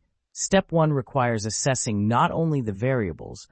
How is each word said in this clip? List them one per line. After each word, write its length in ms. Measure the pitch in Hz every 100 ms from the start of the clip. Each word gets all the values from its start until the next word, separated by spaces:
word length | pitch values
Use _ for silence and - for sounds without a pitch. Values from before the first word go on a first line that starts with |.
| _ _ _
step 400 | - - 190 -
one 200 | 165 156
requires 540 | 139 - 135 123 113 107
assessing 640 | - 143 127 123 104 104
not 220 | 120 170
only 320 | - 165 147
the 100 | 110
variables, 720 | 95 127 131 95 78 - - -